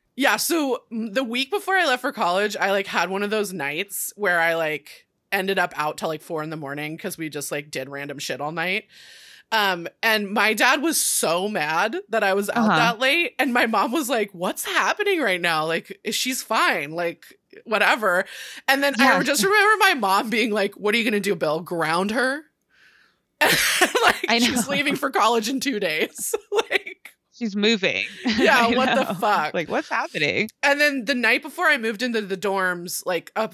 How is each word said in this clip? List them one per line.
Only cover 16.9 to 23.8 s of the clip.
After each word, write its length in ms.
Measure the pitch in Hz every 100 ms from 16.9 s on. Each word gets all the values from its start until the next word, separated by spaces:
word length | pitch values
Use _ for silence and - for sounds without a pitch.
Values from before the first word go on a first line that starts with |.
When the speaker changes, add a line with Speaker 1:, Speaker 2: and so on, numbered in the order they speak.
Speaker 1:
like, 480 | 165 170 - - - _ -
whatever." 600 | 226 208 202 277 208 180 196 - - - -
And 160 | 277
then 100 | 277 233
I 60 | 262
Speaker 2:
Yeah. 180 | 277
Speaker 1:
just 200 | 285 294
remember 340 | 381 415 415 440
my 140 | 392 302
mom 340 | 196 285 240
being 220 | 220 226
like, 240 | 208 196 -
"What 180 | 202
are 60 | 233
you 40 |
gonna 160 | 220 208
do, 140 | 196 170
Bill? 260 | 156 160
Ground 500 | 170 170 156 170 202
her?" 320 | 233 254 294 - _ _ _ _ _
<laughs> 400 | _ _ _ -
Like, 840 | - - - -